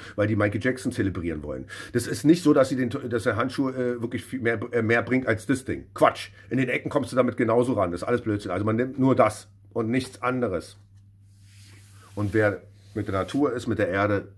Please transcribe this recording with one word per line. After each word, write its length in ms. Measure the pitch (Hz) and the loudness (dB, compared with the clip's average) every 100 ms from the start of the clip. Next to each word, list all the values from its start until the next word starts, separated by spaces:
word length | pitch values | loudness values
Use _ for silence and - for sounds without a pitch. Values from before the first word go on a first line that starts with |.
| - - | -6 -2
weil 120 | 101 | 0
die 100 | 107 | 2
Michael 260 | 104 107 | 0 0
Jackson 300 | 131 127 - | -2 -2 -4
zelebrieren 500 | - 98 90 85 78 | -2 -2 -2 -6 -6
wollen. 220 | 73 65 65 - - | -8 -10 -10 -14 -6
Das 160 | 123 117 | -4 -4
ist 160 | 131 | 2
nicht 200 | 147 170 | 4 6
so, 100 | 151 | 6
dass 160 | 143 131 | 6 4
sie 80 | 127 | 0
den, 140 | 123 131 120 | -2 -4 -4
dass 140 | 117 | -2
der 120 | 120 107 | 0 0
Handschuh, 360 | 127 - 135 | 0 -2 -2
äh, 300 | 127 123 123 | -2 -2 -2
wirklich 220 | 117 120 | -4 -6
viel 160 | - 127 | -8 -4
mehr, 180 | 110 113 120 | -2 -2 -2
äh, 100 | 120 | 0
mehr 200 | 110 117 | 2 2
bringt 260 | 110 127 127 | 2 0 2
als 200 | 107 - | 0 0
das 180 | 127 - | -2 -2
Ding. 220 | 71 - | -8 -8
Quatsch. 360 | - 107 - - - - | 2 4 4 -6 -18 -4
In 100 | 123 | -2
den 100 | 123 | 0
Ecken 200 | 139 147 | -2 -2
kommst 220 | 143 120 | -2 0
du 60 | 123 | 0
damit 180 | 123 113 | 2 2
genauso 380 | 113 117 123 | 2 4 2
ran. 180 | 110 90 | 2 0
Das 120 | 85 | -2
ist 40 | 95 | -2
alles 140 | 120 | -2
Blödsinn. 300 | 110 101 101 | 0 -4 -2
Also 120 | 90 | -2
man 140 | 104 110 | 0 0
nimmt 220 | 131 131 | 0 2
nur 160 | 131 127 | 4 6
das 320 | 107 - - - - | 4 2 -12 -20 -10
und 160 | 117 110 | -6 -2
nichts 320 | 127 127 - | -2 -4 -6
anderes. 560 | 123 127 117 87 - - - - - - - - - - - - - - - - | -4 -2 -2 -2 -6 -16 -20 -20 -20 -20 -20 -20 -20 -20 -20 -20 -20 -20 -14 -6
Und 180 | 104 | -2
wer 280 | 110 104 101 - - - 107 | 2 2 0 -8 -20 -10 -8
mit 120 | 101 | -2
der 60 | |
Natur 400 | 98 90 135 143 | -2 -2 0 0
ist, 140 | 120 110 | 0 -2
mit 100 | 107 | 0
der 100 | 95 | 0
Erde, 400 | 98 101 101 - | 2 2 0 -4